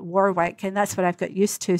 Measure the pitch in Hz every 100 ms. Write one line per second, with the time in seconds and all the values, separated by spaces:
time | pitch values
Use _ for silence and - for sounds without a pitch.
0 | 175 180 196 180 170 - 190 196 202 -
1 | 180 175 180 185 202 - -